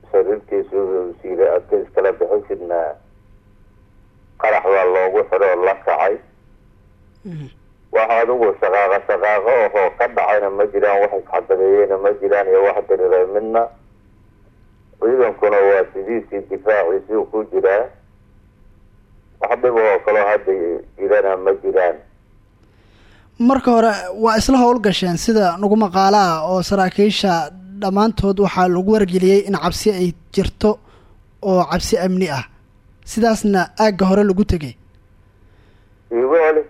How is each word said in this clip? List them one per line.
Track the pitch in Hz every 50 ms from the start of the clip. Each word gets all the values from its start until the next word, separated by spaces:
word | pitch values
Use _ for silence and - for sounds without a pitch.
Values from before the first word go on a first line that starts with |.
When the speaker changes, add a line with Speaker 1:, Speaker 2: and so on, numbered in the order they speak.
| _
Speaker 1:
sariirtiisu | - - 98 92 92 104 107 101 - 104 101 95 - 95
uu | 98 98 92 95 92 90 87 82
siiyey | - - 95 92 85 95 73
adkays | 82 - - - - 101 - -
kala | - - 95 98 92
bixin | - 87 85 104 107 101
jirnaa. | - 101 90 90 85 87 85 82 76 73 - _ _ _ _ _ _ - _ _ _ _ _ - _ _ _ _ _ _ _ _ _ _ _ _ _ _ _
Qarax | - 110 107 101 -
waa | 92 98 98 92
loogu | 92 90 92 92 92 95 107 101
xidho | - - 92 101
oo | 98 90 87 90
la | 95 98
kacay. | - - - 85 76 87 95 104 - - - _ _ _ _ _ _ _ _ _ _ _ _ _ _ _ - _ _ _
Speaker 2:
Mhm. | 208 170 156 147 127 - - _ _ _ _ _ _ -
Speaker 1:
Wax | 113 110 113
adigu | 117 113 117 117 127 123 117 104 95
shaqaaqa, | - - 98 92 101 101 95 95 101
shaqaaqa | 95 - 107 92 92 107 107 104 95 113 135
ahoo | 123 110 98 - 104 95 -
ka | - - 120
dhacayna | 120 - - - - 104 104 104 98
ma | 98 98 101
jiraan, | 104 98 101 101 104 101 101
wax | 101 101 101
isxadabeeyeyna | 95 90 - - 87 90 - 95 92 95 95 98 104 104 98 98 95
ma | 98 101 104
jiraan | 101 101 98 101 101 98 95
iyo | 92 95 98
wax | 101 92 104 101
diriray | - 120 - 92 92 - 113 90
midna. | 92 98 104 110 110 113 113 117 113 - - _ _ _ _ _ _ _ _ _ _ _ _ _ _ _ _ _ _ _ _ _ _ - _ -
Ciidankuna | 113 127 131 123 110 98 - - 104 104 101
waa | 98 98 101 98 92
sidiisii | - - 95 98 101 117 113 - - - 98 92
difaaciisii | - 95 92 - 107 107 104 92 85 92 95 95 - 107 110 98
ku | - - 110 107
jiraa. | - - 95 95 95 98 104 120 131 - - _ _ _ _ _ _ _ - _ _ _ _ _ - _ _ _ _ _ _ _ _ - - _ _ _ _
Wax | - 101 120 120
dhib | 123 123 120
oo | 113 110 110 98 92
kaloo | - - 127 107 101
hadda | 101 107 101 - - 95 95 85 85 85 - - - _
jirana | - 98 98 104 104 98 98 95
ma | 92 92 98 98
jiraan. | 98 - 95 95 95 90 87 82 76 - _ _ _ _ _ _ _ _ _ _ _ _ _ _ _ _ _ _ _ _ _ _ _ _ _ _ _
Speaker 2:
Marka | 233 240 269 262 - 254
hore, | 240 226 226 226 208 190 180 185 185 208
waa | 220 226 220
isla | 226 - - 269 254
howlgasheen | 247 240 247 254 196 208 180 - 190 180 170
sida | 165 - - 226 220 202 180 170 180
nagu | 202 196 208
maqaala | 220 220 190 175 196 190 190 202 214
ah | 196 175 165 160 156
oo | 170 185 185 175
saraakiisha | - 202 196 190 180 - - 202 214 202 - - 196 175 165 160 139 - - - - 190 196
dhammaantood | 202 196 190 202 208 226 - - - 196 196 190
waxaa | 202 180 - 185 185 185
lagu | 180 175 190 196 220
wargeliyey | 220 202 180 175 185 180 185 196 202 202
in | 196 196
cabsi | - - 180 175 - - 220
ay | 208 180 185 175 170 - - - -
jirto | - 185 - - - - 214 214 - _ - _ - _ - - - _ _ _ _ -
oo | 202 185 180 170
cabsi | - 165 180 - - - 180
amni | 175 185 185 185 185 165
ah. | 143 127 117 - - _ _ _ _ _ _ _ _ _ -
Sidaasna | - - 226 214 233 220 202 - 208 202 185 175 - - -
aagga | 214 220 208 170 196
hore | 185 190 208 208
lagu | 208 190 185 208
tegay. | - 190 175 151 131 117 _ - - _ _ _ _ _ _ _ _ _ _ _ _ _ _ _ _ _ _ _ _ _ _ _ _
Speaker 1:
Iigu | 117 117 127 131 151
celi. | 170 160 156 156 156 147 -